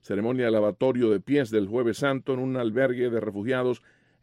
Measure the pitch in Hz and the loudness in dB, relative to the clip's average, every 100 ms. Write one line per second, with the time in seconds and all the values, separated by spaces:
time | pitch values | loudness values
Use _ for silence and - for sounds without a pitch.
0 | - 101 113 127 120 110 104 95 131 123 | -4 -4 -2 0 2 2 0 0 0 2
1 | 117 101 95 143 117 110 98 117 117 107 | 2 2 2 0 2 0 0 0 0 0
2 | 139 135 - 127 131 131 117 110 135 123 | -2 -2 -2 -4 -2 -2 -2 0 0 0
3 | 123 113 107 101 110 127 127 120 _ _ | -2 -2 -4 -6 -4 -2 -2 -4 _ _
4 | _ _ | _ _